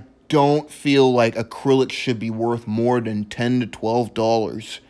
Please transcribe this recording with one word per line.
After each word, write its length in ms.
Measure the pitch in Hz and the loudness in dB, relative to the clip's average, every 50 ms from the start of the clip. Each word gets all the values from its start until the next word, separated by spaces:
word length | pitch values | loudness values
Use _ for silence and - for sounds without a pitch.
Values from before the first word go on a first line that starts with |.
| 107 - _ _ _ - | -6 -16 _ _ _ -2
don't 420 | - 151 139 143 147 151 147 - | 2 2 4 4 2 2 -2 -6
feel 440 | - - - 143 139 139 135 131 127 | -14 -6 -2 2 4 4 6 6 6
like 220 | 123 117 117 113 | 4 2 2 2
acrylics 560 | - 113 - - - - 139 135 135 131 - | -2 -6 -8 -8 -6 0 2 4 4 4 0
should 280 | - - - - 123 110 | -2 -6 -4 -4 -4 -2
be 100 | 117 113 | -4 -6
worth 380 | 110 113 117 117 117 117 117 - | -4 -2 -2 -2 -2 -2 -4 -4
more 320 | 107 110 117 120 123 123 | -2 0 2 2 2 0
than 260 | 117 110 107 104 104 | 0 -2 -4 -4 -6
ten 340 | 104 - - 120 120 127 127 | -6 -6 -4 -2 0 0 0
to 80 | 120 104 | -2 -4
twelve 460 | - - - 110 113 120 123 107 - | -8 -6 -4 -2 0 0 0 -2 -2
dollars, 680 | 113 113 113 117 113 110 87 - 110 117 - - - _ _ | -2 0 2 2 2 0 -2 -6 -10 -12 -12 -14 -16 _ _